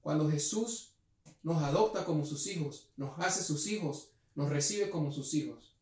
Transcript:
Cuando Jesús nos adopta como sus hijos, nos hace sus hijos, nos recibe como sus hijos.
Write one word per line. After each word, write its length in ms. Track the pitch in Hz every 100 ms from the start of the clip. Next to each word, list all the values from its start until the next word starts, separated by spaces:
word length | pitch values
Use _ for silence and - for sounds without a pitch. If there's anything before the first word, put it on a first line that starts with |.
Cuando 280 | 147 156 151
Jesús 640 | 151 - 214 226 - - _ _ _ - -
nos 220 | 160 160
adopta 420 | 143 147 220 196 170
como 180 | 151 139
sus 200 | 147 196
hijos, 440 | 175 139 - - -
nos 200 | 135 156
hace 240 | 160 -
sus 240 | - 147 208
hijos, 440 | 214 156 - - _ _ -
nos 140 | 143
recibe 400 | 143 143 208 202
como 220 | 165 143
sus 240 | 143 135 156
hijos. 420 | - - - _